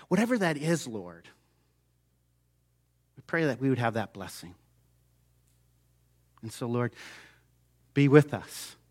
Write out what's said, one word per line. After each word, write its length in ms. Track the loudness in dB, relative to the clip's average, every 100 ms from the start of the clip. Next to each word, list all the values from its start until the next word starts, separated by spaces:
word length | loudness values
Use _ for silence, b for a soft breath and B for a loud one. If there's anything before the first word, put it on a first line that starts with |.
| B
whatever 280 | 0 2 2
that 220 | 0 -2
is, 280 | 0 -2 -2
Lord. 400 | -10 -12 -16 -20 _ _ _ _ _ _ _ _ _ _ _ _ _ _ _ _ _ _ -20
We 60 | -6
pray 180 | -2
that 160 | -2 -2
we 100 | -2
would 80 | 0
have 160 | 0
that 180 | -2 -6
blessing. 420 | -10 -14 -14 -18 -20 _ _ _ _ _ _ _ _ _ _ _ _ _ _ _ _ _ _
And 120 | -16
so, 140 | -10 -4
Lord, 260 | -2 -2 -6 B B B B B _ _ _ _
be 140 | 2 8
with 240 | 8 6
us 440 | -2 -10 -14 -16 -18 _